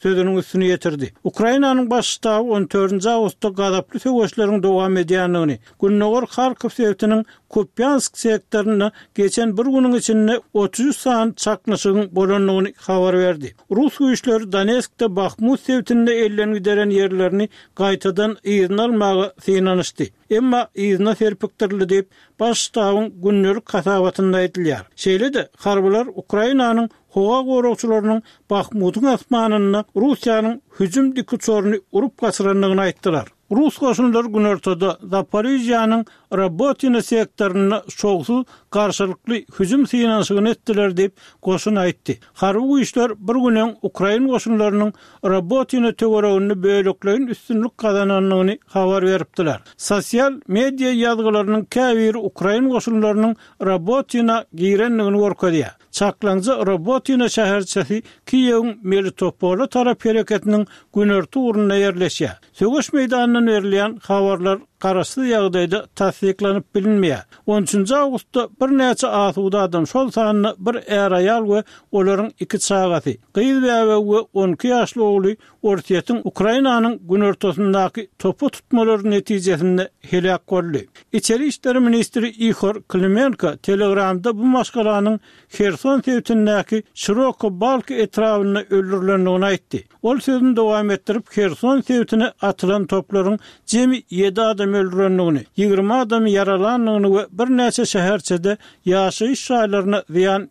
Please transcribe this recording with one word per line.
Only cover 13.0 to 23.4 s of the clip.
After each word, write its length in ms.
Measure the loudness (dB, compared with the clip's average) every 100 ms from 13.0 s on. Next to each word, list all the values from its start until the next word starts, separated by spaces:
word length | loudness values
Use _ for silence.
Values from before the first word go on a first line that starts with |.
| 2 2
berdi. 360 | 0 -2 -8 -14 -4
Rus 240 | 0 0
güýçleri 580 | 0 0 0 0 -2 0
Donetskde 640 | -2 0 0 -2 -4 -2 -2
Bakhmut 440 | -4 -2 0 0
sewtinde 540 | 0 -2 0 2 2
elden 400 | 2 0 0 -2
gideren 360 | -2 0 0 2
ýerlerini 580 | 2 0 0 0 0 -2 -6 -20 -4
gaýtadan 600 | -2 0 -2 -2 -2 -4
ýygyna 380 | -2 0 0 0
almagy 460 | 0 0 0 0 -2 -6
synanyşdy. 600 | -2 0 2 0 -2 -6 -8 _ -2
Emma 380 | 0 2 0 -2 -4
ýygyna 380 | -2 0 0 0
serpikdirildi 680 | -2 -2 -8 -4 -4 -2
diýip 220 | 0 0 -2 _ _ -4
baş 180 | -2 -2
ştabyň 480 | -4 -2 0 0 -2 -4
günlük 520 | 0 2